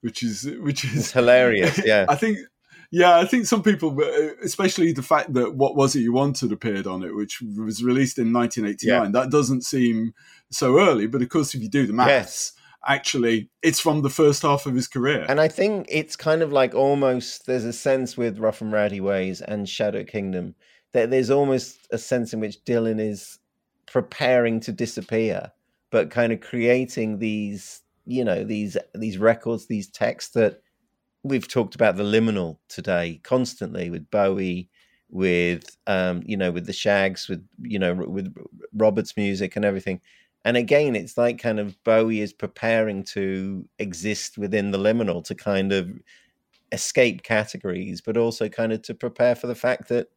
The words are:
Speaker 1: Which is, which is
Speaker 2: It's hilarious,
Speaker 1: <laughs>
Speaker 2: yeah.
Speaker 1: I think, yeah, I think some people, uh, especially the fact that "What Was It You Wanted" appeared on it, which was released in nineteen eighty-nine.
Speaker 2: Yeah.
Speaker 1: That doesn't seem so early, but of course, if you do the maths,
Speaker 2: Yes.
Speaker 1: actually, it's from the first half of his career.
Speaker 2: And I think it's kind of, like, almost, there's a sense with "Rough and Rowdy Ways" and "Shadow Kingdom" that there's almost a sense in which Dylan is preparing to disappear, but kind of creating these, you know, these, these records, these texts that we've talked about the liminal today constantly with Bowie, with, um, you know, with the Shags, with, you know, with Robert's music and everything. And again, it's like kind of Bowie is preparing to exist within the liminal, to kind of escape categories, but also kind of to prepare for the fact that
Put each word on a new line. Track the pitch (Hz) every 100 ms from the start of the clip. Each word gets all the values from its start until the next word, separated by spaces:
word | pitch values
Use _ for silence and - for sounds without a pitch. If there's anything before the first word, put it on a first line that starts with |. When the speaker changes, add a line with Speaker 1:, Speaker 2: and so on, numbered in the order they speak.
Speaker 1:
Which | 117 -
is, | 120 104 131 175
which | 151 139
is | 131 120
Speaker 2:
It's | 113
hilarious, | 127 120 123 127 107 95 143
Speaker 1:
<laughs> |
Speaker 2:
yeah. | 147 107 95
Speaker 1:
I |
think, | 143 220 208 - _ _ - -
yeah, | 165 175 170
I | 180
think | 254 214
some | 226
people, | 202 190 160 139
uh, | 151 - 156 -
especially | 202 - 190 - 170
the | 143
fact | 131 156 -
that | 127 120
"What | 131 139 147
Was | 147
It | 143
You | 117
Wanted" | 123 139 135 123
appeared | 104 117 98 95
on | 92
it, | 92
which | 104 104 -
was | 117 104 110 104
released | 120 127 131 131
in | 117
nineteen | 117 120 - 107
eighty-nine. | 101 110 98 101
Speaker 2:
Yeah. | 110
Speaker 1:
That | 131
doesn't | 147 127 131
seem | 123 135 120 113 113 - _ - _
so | - 131 135
early, | 190 127 107
but | 127
of | 123
course, | 165 143
if | 143
you | 110
do | 139 123
the |
maths, | 110 127
Speaker 2:
Yes. | 139 92 - - - _ _ -
Speaker 1:
actually, | 139 - 139 117 113 - _
it's | 165 160
from | 165 151
the | 139
first | 131 151 143
half | 160 143 -
of |
his | 127 123
career. | 131 127 147 156
Speaker 2:
And | 143
I | 156
think | - 196 208 -
it's | 156 151 -
kind | 160 160
of, | 160
like, | 139 131
almost, | - 135 143 139 127 117 - -
there's | 127
a | 113
sense | 117 147 135 127 -
with | 120 104
"Rough | 110 107
and | 110
Rowdy | 107 104 98
Ways" | 95 98 95 92
and | - 104 98
"Shadow | - 104 101
Kingdom" | 104 110 98 92 90 - _ _ _
that | 123 117
there's | 131 120
almost | 139 143 131 - - _
a | 113
sense | - 127 113
in | 113
which | 110 104
Dylan | - 120 113 110
is | 107 104 - - _ _ _ _ -
preparing | 131 - - 135 127 120 113
to | 113
disappear, | 104 117 - 98 113 113 92 - _ _ _ _
but | 113 113
kind | 120 117
of | 113
creating | - 123 117 123 127 - 110 104
these, | 110 107 104 101 - - _ _
you | - 123
know, | 117 90
these, | 104 107 104 - - -
these | 110 92
records, | 110 120 - 113 -
these | 107 98
texts | - 110 123 -
that | 120 110 - _ _ _ _ _ _
we've | 139 135 -
talked | - 104
about | - 110 92
the |
liminal | 104 110 113 104 87 78 _
today | - 92 90 85 82
constantly | - 127 123 - 92 90 87
with | 85 76
Bowie, | 104 98 95 95 90 90 _ _ _ _
with, | 92 95 87 87 87 - - -
um, | 98 92 87
you | - 104
know, | 92
with | 87 87
the |
Shags, | 98 - 101 98 92 -
with, | 90 - _
you | 123 104
know, | 92
with | 90 85 95 95 - - - -
Robert's | 104 110 104 101 -
music | 101 98 95
and | -
everything. | 104 95 92 92 _ _ _ _
And | 113 120
again, | 117 143 151 113
it's | 90 -
like | 120 117
kind | 117 107
of | 104 92
Bowie | - 113 113 110
is | 104
preparing | - 101 - 113 113 110 98 95
to | - 95 95 95 98 - _
exist | 104 82 95 104 - -
within | 101 104 101
the | 98
liminal, | 101 113 107 87 80
to | 90
kind | - 98 98
of | 98 90 104 _ - _ _ _ _ _
escape | - - - 123 92
categories, | - 110 107 92 101 92 98 90
but | - 110
also | 117 113 110
kind | - 113
of | 110
to | -
prepare | 113 123 - 120 120
for | 123
the |
fact | 120 123 127 -
that | 120 -